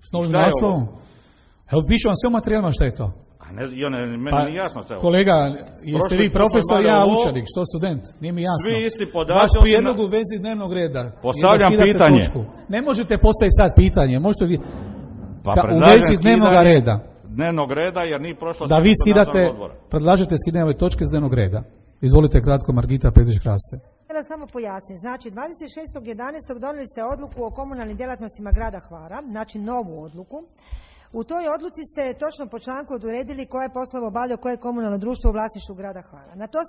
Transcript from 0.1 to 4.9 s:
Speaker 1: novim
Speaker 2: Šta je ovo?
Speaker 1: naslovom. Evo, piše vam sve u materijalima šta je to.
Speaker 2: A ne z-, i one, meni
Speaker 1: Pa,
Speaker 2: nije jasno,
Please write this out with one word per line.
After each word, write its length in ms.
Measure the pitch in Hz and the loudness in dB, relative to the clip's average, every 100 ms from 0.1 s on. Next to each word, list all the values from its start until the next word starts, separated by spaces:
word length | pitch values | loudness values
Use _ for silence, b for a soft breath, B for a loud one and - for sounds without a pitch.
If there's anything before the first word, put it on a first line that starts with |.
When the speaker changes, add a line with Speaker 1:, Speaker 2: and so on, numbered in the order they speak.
Speaker 1:
novim 180 | 175 170 | -4 0
Speaker 2:
Šta 80 | 175 | 2
je 60 | |
ovo? 20 | 190 | 2
Speaker 1:
naslovom. 360 | 139 208 170 113 - b b b b b b b | 2 0 0 -4 -8 b b b b b b b
Evo, 100 | 156 151 | -2 2
piše 200 | 226 226 | 2 0
vam 80 | 185 | 0
sve 120 | 247 | 0
u 20 | |
materijalima 420 | 233 220 214 180 | -2 0 0 0
šta 120 | 127 | 0
je 120 | 127 - | 0 -2
to. 160 | 107 - - _ | -6 -8 -16 _
Speaker 2:
A 140 | - | -16
ne 140 | 98 131 | -12 -12
z-, 80 | 127 | -8
i 80 | |
one, 220 | 143 127 120 | -6 -6 -6
meni 240 | 117 139 | -6 -2
Speaker 1:
Pa, 140 | 143 | -2
Speaker 2:
nije 120 | 147 170 | -2 -4
jasno, 260 | 180 123 - | -8 -10 -12